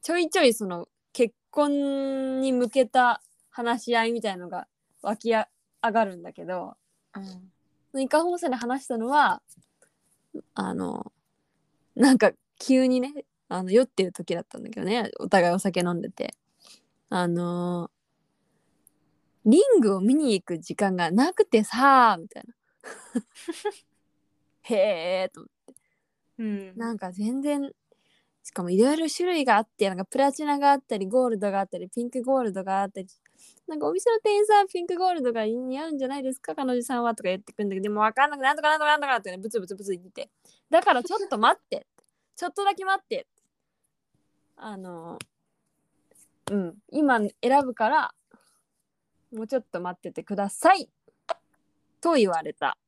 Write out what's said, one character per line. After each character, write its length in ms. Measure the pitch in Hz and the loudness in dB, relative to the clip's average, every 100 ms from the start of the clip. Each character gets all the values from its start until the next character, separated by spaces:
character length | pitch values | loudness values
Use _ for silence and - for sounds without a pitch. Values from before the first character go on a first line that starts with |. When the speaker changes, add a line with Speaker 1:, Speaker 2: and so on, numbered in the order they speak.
Speaker 1:
ち 100 | - | -2
ょ 60 | 349 | -2
い 120 | 320 | 0
ち 80 | 381 | 4
ょ 60 | |
い 100 | 285 | 4
そ 120 | 220 196 | 2 -6
の、 240 | 175 - _ _ | -10 -12 _ _
結 200 | - 233 _ _ | -2 -2 _ _
婚 920 | - 294 285 277 277 269 269 262 262 | 0 0 0 -2 -2 -4 -4 -4 -2
に 100 | 262 | 0
向 180 | 254 247 | 0 0
け 160 | 269 247 | 0 2
た 340 | 262 247 - _ _ _ | 4 2 0 _ _ _
話 360 | - 233 240 - | -8 -4 -4 0
し 100 | 233 | 0
合 120 | 226 | 0
い 40 | |
み 100 | 233 | -2
た 100 | 220 | -4
い 60 | 185 | -8
の 120 | 180 | -10
が 180 | - - _ _ _ | -12 -14 _ _ _
湧 140 | - 214 | -6 -4
き 180 | 226 | 0
あ-、 140 | 220 214 _ _ _ | 0 0 _ _ _
上 100 | 226 | 0
が 100 | 220 | 2
る 140 | 208 180 | 0 -4
ん 60 | |
だ 100 | 170 | -16
け 100 | 170 | -14
ど、 320 | 170 180 180 - _ _ _ - | -8 -8 -8 -16 _ _ _ -16
Speaker 2:
う 40 | |
ん。 20 | |
Speaker 1:
そ 60 | 190 185 185 _ _ _ _ | -16 -18 -20 _ _ _ _
の 80 | 269 | -6
伊 80 | 262 | 0
香 140 | 302 | 2
保 80 | 339 | 2
温 40 | 349 | -2
泉 160 | 339 | -2
で 60 | 254 | -4
話 260 | 240 262 | -4 -6
し 40 | - | -4
た 100 | 233 | -6
の 100 | 226 | 0
は、 340 | 294 247 - _ - _ _ _ _ _ _ _ - - - | 2 2 0 _ -20 _ _ _ _ _ _ _ -18 -14 -8
あ 180 | 196 | -6
の、 400 | - - - - _ _ _ _ _ _ _ _ - | -6 -6 -8 -12 _ _ _ _ _ _ _ _ 2
な 200 | 262 262 | 4 6
ん 20 | |
か 160 | 208 - _ _ | 4 2 _ _
急 260 | - 262 262 | 2 4 4
に 140 | 254 | 2
ね、 240 | 254 294 - _ _ | -2 -10 -16 _ _
あ 140 | 180 | -6
の、 80 | 185 | 2
酔 140 | 208 | 4
っ 20 | 262 | 4
て 180 | - | 0
る 80 | 185 | -2
時 220 | - - | -4 -6
だ 80 | 170 | -6
っ 20 | |
た 140 | - - | -6 -14
ん 60 | |
だ 80 | - | -14
け 80 | - | -8
ど 80 | 180 | -4
ね、 240 | 233 - - | -2 -4 -8
お 100 | - | 2
互 220 | 190 175 | 4 4
い 20 | |
お 60 | 180 | 2
酒 220 | 196 180 | 0 0
飲 80 | 175 | -2
ん 120 | 170 | -2
で 80 | - | -6
て。 240 | - - - _ _ _ - _ _ _ | -8 -10 -10 _ _ _ -20 _ _ _
あ 180 | 185 175 | -2 0
の、 640 | 170 175 175 175 175 170 _ _ _ _ _ _ _ _ _ _ _ _ _ _ _ 214 | -2 -2 -4 -4 -4 -8 _ _ _ _ _ _ _ _ _ _ _ _ _ _ _ 4
「リ 160 | 285 539 440 | 6 8 6
ン 20 | |
グ 120 | 220 | 4
を 80 | 190 | 2
見 140 | 202 277 | 2 2
に 180 | 294 | 2
行 100 | 196 | 0
く 140 | - 170 | -2 -8
時 180 | 165 - | -8 -2
間 200 | 202 185 | -2 0
が 160 | 170 | 0
な 200 | 190 302 | 2 2
く 140 | 370 415 | 2 2
て 180 | 226 | 2
さ」 540 | 214 220 269 269 233 185 | 2 2 6 8 6 4
み 80 | 165 | -4
た 120 | - | -18
い 40 | |
な。 120 | - - _ _ | -18 -20 _ _
<laughs> 1040 | - - - 240 - - - - 415 - _ _ _ _ _ _ _ _ | -20 -18 -8 -8 -8 -18 -12 -8 -8 -8 _ _ _ _ _ _ _ _
へ 680 | - 226 208 180 170 185 190 | -4 2 2 2 -2 -2 -4
ー 0 | |
と 100 | - | -8
思 80 | - _ - | -20 _ -20
っ 40 | - | -20
て。 60 | _ _ _ _ _ - | _ _ _ _ _ -10
Speaker 2:
う 40 | |
ん。 320 | 220 202 190 190 | -6 -6 -10 -10
Speaker 1:
な 180 | 233 | -8
ん 40 | 220 | -6
か 140 | 190 | -8
全 320 | 180 208 262 | -6 -4 -2
然、 280 | 285 285 277 - _ _ _ _ _ _ | -2 -2 -4 -12 _ _ _ _ _ _
し 80 | - | -14
か 140 | - | -8
も 80 | 175 | 0
い 80 | 185 | 4
ろ 120 | 247 | 4
い 40 | 311 | 4
ろ 100 | 320 | -2
種 200 | - 359 | -2 -2
類 180 | 349 262 | 0 4
が 120 | 208 | 2
あ 20 | |
っ 100 | 226 | 2
て、 200 | _ 196 | _ -2
な 40 | |
ん 40 | 185 | -2
か 60 | 190 | -6
プ 120 | 262 | 0
ラ 140 | 277 | 0
チ 120 | 277 | 0
ナ 140 | 302 285 | -4 2
が 140 | 285 | 4
あ 60 | 277 | 2
っ 40 | |
た 160 | _ 214 | _ -6
り、 80 | 190 | 0
ゴ 220 | 247 254 | 0 2
ー 20 | |
ル 80 | 220 | 0
ド 140 | 202 | -2
が 80 | 196 | -2
あ 60 | 196 | -4
っ 40 | |
た 80 | 175 | -8
り、 100 | 180 | -10
ピ 160 | - | -6
ン 60 | 240 | -6
ク 140 | 254 | -6
ゴ 160 | 247 269 | -2 0
ー 40 | 233 | 0
ル 60 | |
ド 120 | 190 | -6
が 180 | 190 190 | -2 -2
あ 40 | 196 | -2
っ 40 | |
た 140 | 196 | -6
り、 40 | 190 _ _ _ - _ - | -14 _ _ _ -20 _ -12
な 80 | 311 | -6
ん 40 | |
か 60 | 302 | -2
「お 60 | |
店 160 | 359 480 | 0 0
の 100 | 453 | 2
店 140 | 427 415 | 2 2
員 120 | 415 | 6
さ 160 | 415 | 6
ん、 40 | 392 | 4
ピ 140 | 359 | -2
ン 60 | 349 | -4
ク 100 | 349 | 0
ゴ 100 | 370 | 0
ー 60 | |
ル 80 | 349 | 0
ド 100 | 247 | -2
が 140 | 226 214 | 0 -2
似 340 | 233 254 262 | -4 -6 -6
合 100 | 320 | -6
う 20 | |
ん 80 | 294 | -6
じ 60 | 262 | -4
ゃ 20 | |
な 100 | 285 | -4
い 60 | |
で 100 | 262 | -6
す 80 | 262 | -6
か、 140 | - 311 | -8 -6
彼 160 | 262 | -2
女 100 | 247 | -2
さ 160 | 240 247 | -2 -2
ん 60 | |
は」 100 | 240 | -2
と 80 | 226 | -2
か 80 | 214 | -4
言 80 | 190 | -4
っ 40 | |
て 100 | - | -8
く 100 | - | -6
ん 60 | 208 | -6
だ 60 | 190 | -4
け 40 | |
ど、 40 | |
で 60 | 202 | -4
も 120 | 208 | 0
分 140 | 214 220 | 0 2
か 60 | 285 | 0
ん 60 | |
な 60 | 285 | 2
く、 40 | |
「な 120 | 262 | -2
ん 20 | 294 | 2
と 80 | |
か 60 | 302 | 2
な 80 | 311 | 2
ん 20 | |
と 60 | 302 | 2
か 20 | |
な 100 | 302 | 2
ん 40 | |
と 40 | 285 | 2
か」 100 | 247 | -2
っ 40 | |
て 80 | 196 | -2
ね、 80 | 185 | -10
ブ 100 | 208 | -6
ツ 100 | 220 | -8
ブ 80 | 180 | -8
ツ 80 | 196 | -12
ブ 80 | |
ツ 80 | 196 | -8
言 80 | 180 | -8
っ 40 | 185 | -10
て 40 | |
て。 220 | - - _ _ _ _ | -14 -14 _ _ _ _
「だ 100 | 320 | 2
か 140 | 359 262 | 4 0
ら 80 | |
ち 100 | 349 | 0
ょ 40 | 403 | -6
っ 60 | 392 | -4
と 80 | 226 | 2
待 240 | 233 339 | 2 2
っ 40 | _ | _
て。 160 | - - _ _ | -10 -10 _ _
<laughs> 200 | _ _ - | _ _ -10
ち 80 | |
ょ 60 | 349 | -8
っ 40 | |
と 120 | 349 403 | -2 -2
だ 80 | |
け 100 | 392 | -2
待 180 | 381 381 | -2 -4
っ 60 | _ | _
て。 200 | 202 - _ _ _ _ _ _ _ _ _ _ _ _ _ | -10 -10 _ _ _ _ _ _ _ _ _ _ _ _ _
あ 200 | 220 202 | -16 -14
の、 420 | 185 175 165 - - _ _ _ _ _ _ _ _ _ _ _ - | -14 -14 -14 -16 -18 _ _ _ _ _ _ _ _ _ _ _ -6
う 60 | 202 | -6
ん、 220 | 180 - _ | -6 -10 _
今 300 | - 294 240 | -2 0 0
選 460 | 208 _ 247 269 262 | -2 _ 2 2 0
ぶ 80 | |
か 160 | 233 220 | -2 0
ら、 260 | 302 - - _ _ _ _ _ _ _ _ _ _ _ | 0 -2 -10 _ _ _ _ _ _ _ _ _ _ _
も 100 | 220 | -12
う 40 | 220 | -4
ち 100 | 262 | -4
ょ 20 | |
っ 60 | - | -4
と 120 | 175 | -8
待 160 | 180 175 | -8 -10
っ 20 | |
て 120 | - | -12
て 120 | - | -12
く 100 | - 196 | -8 -4
だ 140 | 202 | -4
さ 240 | - - 381 | 2 4 4
い」 140 | - _ _ _ - - _ _ _ _ _ _ | 0 _ _ _ -12 -12 _ _ _ _ _ _
と 140 | 339 | 2
言 160 | 311 202 | 4 4
わ 120 | 165 | 2
れ 120 | 151 | -6
た。 240 | - 139 - | -4 -4 -4